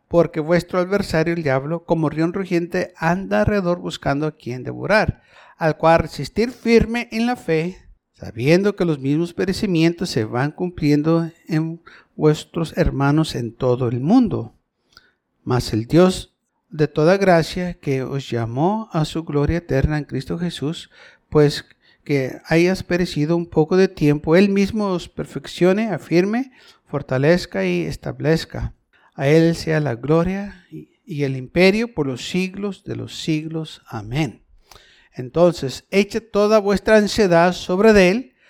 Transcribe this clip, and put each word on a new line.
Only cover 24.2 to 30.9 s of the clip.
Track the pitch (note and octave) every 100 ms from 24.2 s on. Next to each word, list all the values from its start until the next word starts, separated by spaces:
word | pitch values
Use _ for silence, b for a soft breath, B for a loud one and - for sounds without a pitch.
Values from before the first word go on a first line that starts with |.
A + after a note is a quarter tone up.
| D#3+ E3
Él | G3+
mismo | G3 G3 A3 G#3
os | F3+ -
perfeccione, | - D3 - C#3 - F3 F#3+ A3+
afirme, | D#3+ - E3 F#3+ A3+ C4 b b b _
fortalezca | C#3+ C#3+ B2+ C#3+ F3 - F#3+ F#3+
y | F3
establezca. | D#3 - C#3+ B2+ C3+ E3 - B2 A#2 - _ b b -
A | C#3
Él | D#3 E3 D#3+
sea | - D#3
la | D3 A#2
gloria | C3 D#3+ F3 F#3+ G3+ F#3+ _
y, | D#3 -